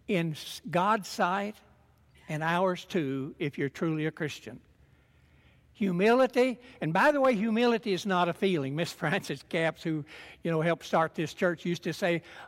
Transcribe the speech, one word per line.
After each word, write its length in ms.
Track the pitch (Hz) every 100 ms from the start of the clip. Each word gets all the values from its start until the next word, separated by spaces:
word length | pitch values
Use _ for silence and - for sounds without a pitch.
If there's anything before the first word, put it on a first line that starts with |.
| -
in 260 | 190 165
s-, 280 | 147 - - 208
God's 380 | 170 190 220 175
sight 480 | - 180 190 202 - _ _ _ _ _ _ -
and 160 | 151
ours 420 | 160 175 190 180 -
too, 480 | 185 139 135 135 -
if 180 | 151 -
you're 120 | 139
truly 360 | - 165 156 156
a 60 |
Christian. 480 | 151 151 - - 123 _ _ - _ _ _ _ _ _ _ _
Humility, 840 | - 196 175 208 247 254 247 254 233 - -
and 100 | 156
by 200 | 175 269
the 100 | 294
way, 120 | 262
humility 600 | 220 226 214 240 226 220
is 120 | 180 202
not 220 | 180 175
a 60 |
feeling. 420 | 165 196 170 131 147
Miss 160 | 175
<laughs> 80 | -
Frances 420 | 170 185 - 143 -
Capps, 340 | 170 165 160
who, 220 | 165 156 143 - - -
you 80 | 170
know, 80 | 165
helped 240 | 160 165
start 320 | - 180 160 -
this 180 | 156
church, 300 | - 180 170
used 200 | 175 170
to 100 | 175
say, 280 | 156 190 170 - -